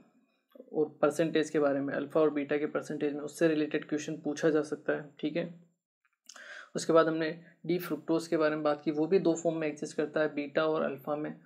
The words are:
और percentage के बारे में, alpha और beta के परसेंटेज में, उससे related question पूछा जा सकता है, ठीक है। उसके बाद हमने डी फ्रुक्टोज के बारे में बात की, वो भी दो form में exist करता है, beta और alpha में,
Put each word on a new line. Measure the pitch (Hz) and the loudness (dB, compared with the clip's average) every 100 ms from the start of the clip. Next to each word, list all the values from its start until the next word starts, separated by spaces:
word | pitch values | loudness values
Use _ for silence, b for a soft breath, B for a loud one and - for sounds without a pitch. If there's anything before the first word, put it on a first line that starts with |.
| - _ _ _ _ - - | -20 _ _ _ _ -20 -6
और | - 151 - | -2 -2 2
percentage | 151 147 165 156 151 | 2 2 2 2 0
के | 160 | 2
बारे | 143 139 | 2 2
में, | 139 | -2
alpha | - 143 165 | -4 0 2
और | 151 | 4
beta | 147 139 147 | 2 0 0
के | 151 | 0
परसेंटेज | 151 139 151 147 | -2 -4 -2 -2
में, | 143 | -2
उससे | 147 - 165 | -6 2 2
related | 151 151 151 - | 4 0 -2 -2
question | 147 147 156 | -4 -4 -6
पूछा | 147 147 165 | -4 0 2
जा | 151 | 2
सकता | 151 147 - | 0 -4 -2
है, | 151 156 - | -4 -6 -6
ठीक | 151 165 | -4 -4
है। | 170 - - _ _ _ _ _ - B B B B 170 | -6 -10 -20 _ _ _ _ _ -20 B B B B -4
उसके | - | 4
बाद | 165 160 | 6 6
हमने | 160 160 170 B _ 160 | 2 -2 -6 B _ -4
डी | 175 | -2
फ्रुक्टोज | - 151 - 165 165 | -2 -6 0 -2 0
के | 165 | 2
बारे | 151 151 | 2 2
में | |
बात | 151 147 | 0 0
की, | 160 | -2
वो | 147 160 | 0 2
भी | 190 | 4
दो | 170 160 | 4 2
form | 170 160 | 0 0
में | 156 | -2
exist | 147 151 - | -4 -6 -4
करता | 151 160 | -2 0
है, | 156 147 | 0 -2
beta | 143 - 160 | -2 0 2
और | 156 | 2
alpha | 147 135 - 151 | -2 -4 -4 -4
में, | 151 - | -4 -10